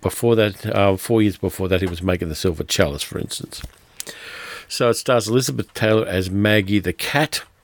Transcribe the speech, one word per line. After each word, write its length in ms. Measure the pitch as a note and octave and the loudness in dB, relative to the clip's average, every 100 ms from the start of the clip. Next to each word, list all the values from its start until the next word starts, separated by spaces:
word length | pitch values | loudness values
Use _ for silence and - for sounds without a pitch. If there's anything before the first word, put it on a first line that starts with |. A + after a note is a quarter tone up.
Before 320 | - - A#2+ A2 | -6 0 2 4
that, 280 | G#2 G2 G#2+ | 2 -2 -2
uh, 300 | G#2 G2 F#2+ | 2 2 2
four 260 | - A2+ | 2 4
years 140 | G#2 - | 4 2
before 320 | F#2 - F#2+ | -4 -2 0
that, 140 | F2+ | 0
he 60 | F#2 | 0
was 140 | E2+ | -2
making 280 | F#2 F2+ E2+ | -2 0 -2
The 60 | D2+ | -2
Silver 280 | F#2+ D#2+ | -2 -2
Chalice, 400 | D2+ - E2 C#2+ | -2 0 0 -2
for 160 | - - | -8 -6
instance. 420 | - - - - - - _ - - - - - - - - | -6 -8 -12 -14 -16 -18 _ -16 -14 -14 -16 -16 -14 -16 -8
So 200 | - B2 | 0 2
it 40 | |
stars 340 | A2+ - A#2+ G#2 | 2 2 0 2
Elizabeth 460 | B2 B2+ B2 - | -2 -2 -4 -6
Taylor 320 | - A2 A2 - | 0 2 4 2
as 220 | F#2 F#2 | -2 -2
Maggie 500 | G2 G#2 G#2+ G2 G2+ | 2 4 4 4 0
the 140 | F2 | 0
Cat 500 | - - C#3+ D#3 - - _ | -4 -2 0 0 -4 -10 _